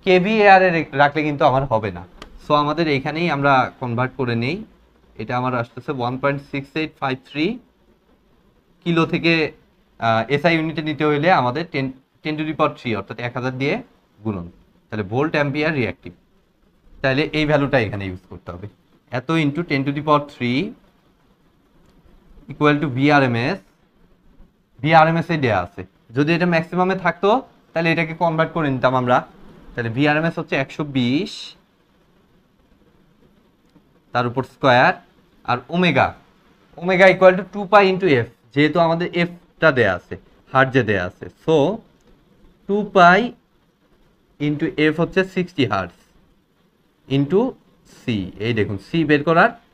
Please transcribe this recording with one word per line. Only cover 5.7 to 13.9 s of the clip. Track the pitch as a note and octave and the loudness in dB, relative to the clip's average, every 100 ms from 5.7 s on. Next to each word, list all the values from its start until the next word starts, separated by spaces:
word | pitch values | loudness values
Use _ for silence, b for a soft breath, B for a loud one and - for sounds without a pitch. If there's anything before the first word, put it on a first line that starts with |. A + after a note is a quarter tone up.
| - A#2+ C3+ | -10 -10 -6
ওয়ান | A#2+ B2+ | -4 -2
পয়েন্ট | C#3 C#3 C#3 | -2 -4 -6
সিক্স | C#3+ C3+ D#3+ | -10 -8 -8
এইট | D#3 _ | -8 _
ফাইভ | C3+ C3 - | -6 -6 -10
থ্রি | C#3 E3+ A#3+ _ _ _ _ _ _ _ _ _ _ _ _ | -4 -4 -4 _ _ _ _ _ _ _ _ _ _ _ _
কিলো | F3 E3 D#3+ | -2 0 0
থেকে, | F3 D#3+ E3 D3 - _ _ _ _ | 0 0 0 -2 -6 _ _ _ _
আহ, | A#2 A2+ A2+ C#3+ | 0 0 0 0
এসআই | E3 E3 | 2 0
ইউনিটে | D#3+ D#3 D#3 | -2 -4 -6
নিতে | C#3+ D3+ | -2 0
হইলে | D3 D#3+ F3+ | 2 2 2
আমাদের | B2 C3 F3 | 2 -2 -6
টেন, | C#3 C3+ C3 _ _ | -6 -6 -8 _ _
ten | D#3 D3+ | -8 -6
to | D#3 | -6
the | D#3 | -2
power | D3+ D3 | -2 -2
three, | B2 G#2 | -6 -6
অর্থাৎ | G2 A#2 A#2+ | -6 -10 -8
এক | B2+ | -6
হাজার | B2 B2+ | -6 -4
দিয়ে | C#3 G#3 B3+ | -4 -4 -6